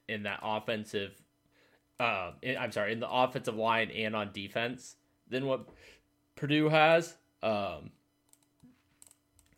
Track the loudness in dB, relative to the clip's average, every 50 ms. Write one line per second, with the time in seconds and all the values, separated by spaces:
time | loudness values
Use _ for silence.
0 | -10 -8 -8 -6 -4 -6 -6 -6 -4 -4 -4 -2 -2 -2 -4 -4 -6 -6 -6 -6
1 | -6 -6 -10 -18 _ _ _ _ _ _ _ _ _ _ _ _ _ _ _ 0
2 | 0 0 0 0 -4 -6 -8 -6 -4 -4 -2 -2 -4 -4 -2 -2 -2 0 -2 -4
3 | -4 -2 2 2 2 2 0 -4 -4 -4 -4 0 2 2 2 2 2 0 -2 -4
4 | -4 -2 -2 -4 -4 -4 -6 -10 -10 -6 -4 -4 -4 -4 -6 -10 -16 -20 -20 _
5 | _ _ _ _ _ -6 -4 -2 0 0 -2 -2 -4 -12 -20 -20 -20 -20 -20 _
6 | _ _ _ _ _ _ _ -6 -2 2 2 4 4 6 8 8 8 8 8 6
7 | 4 0 -10 _ _ _ _ -4 -2 0 0 0 -2 -4 -6 -8 -12 -16 -18 _
8 | _ _ _ _ _ _ _ _ _ _ _ _ -20 -20 _ _ _ _ _ _
9 | -20 -20 _ _ _ _ _ _ _ _ _